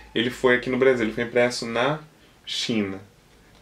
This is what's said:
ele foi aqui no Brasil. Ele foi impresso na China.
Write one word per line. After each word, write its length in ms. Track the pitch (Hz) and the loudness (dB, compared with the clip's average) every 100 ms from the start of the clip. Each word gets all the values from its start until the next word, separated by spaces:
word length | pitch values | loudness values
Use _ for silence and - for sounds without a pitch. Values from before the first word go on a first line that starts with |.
| - | -8
ele 160 | - 123 | -4 -2
foi 280 | - 127 123 | 0 2 2
aqui 120 | 127 | 2
no 80 | 127 | 2
Brasil. 260 | 131 123 | 4 4
Ele 120 | 110 110 | 0 -2
foi 80 | |
impresso 420 | 117 120 123 120 117 | -2 0 0 0 -6
na 340 | 117 127 156 - _ _ _ - | -2 -2 -2 -8 _ _ _ -12
China. 560 | - - 113 98 95 - _ _ - _ - | -6 -2 -2 -2 -6 -14 _ _ -20 _ -20